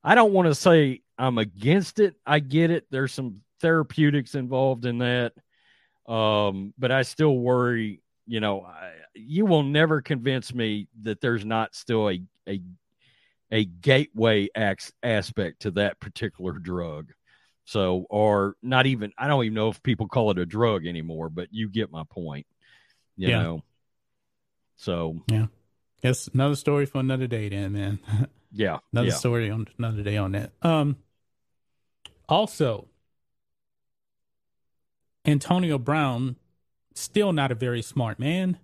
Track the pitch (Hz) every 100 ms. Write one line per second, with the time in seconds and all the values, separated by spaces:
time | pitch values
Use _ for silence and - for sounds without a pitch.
0 | - 220 220 190 175 143 185 165 143 127
1 | _ - 131 120 107 90 117 185 180 -
2 | 202 151 - 151 139 151 165 170 - 131
3 | 135 - 131 98 _ _ 165 165 151 -
4 | 147 147 123 139 127 131 135 127 123 120
5 | 123 123 120 _ _ _ _ _ _ _
6 | - 113 110 104 104 98 98 - 127 131
7 | 131 - 156 131 120 127 123 120 107 98
8 | _ _ - 113 107 98 90 80 90 80
9 | 78 104 110 160 208 160 139 147 160 151
10 | - 139 120 131 - 123 113 104 101 113
11 | 110 104 131 117 107 113 110 - - 113
12 | 104 92 92 _ - 98 90 - _ _
13 | _ _ _ _ _ 110 98 87 135 135
14 | 147 107 113 107 101 107 107 95 - _
15 | 120 110 92 - 90 - 107 90 101 -
16 | - - 110 _ 90 76 82 90 85 76
17 | 80 _ _ _ _ _ - 110 95 92
18 | 92 104 107 104 98 - 123 131 131 123
19 | 104 104 135 143 113 110 110 98 - 113
20 | 104 127 110 90 87 104 117 101 82 85
21 | 80 80 80 80 90 107 110 104 107 80
22 | 80 - 82 71 73 _ _ _ _ _
23 | _ - 95 117 82 82 - _ _ _
24 | _ _ _ _ _ _ _ _ - 87
25 | 82 82 - 110 110 _ _ _ _ _
26 | 127 123 - 127 139 139 - 147 139 139
27 | 131 131 127 117 104 98 98 101 98 104
28 | - 107 135 _ _ 104 101 78 _ 117
29 | 110 78 123 120 110 110 107 _ 117 107
30 | 101 104 95 98 - _ 170 160 147 139
31 | _ _ _ _ _ _ _ _ _ _
32 | - _ - 160 214 - 139 107 - _
33 | _ _ _ _ _ _ _ _ _ _
34 | _ _ _ _ _ _ _ _ _ _
35 | _ _ - 143 - 180 180 143 120 156
36 | 143 120 127 120 _ _ _ _ _ -
37 | - 208 202 160 135 117 123 120 113 -
38 | 117 107 131 180 185 175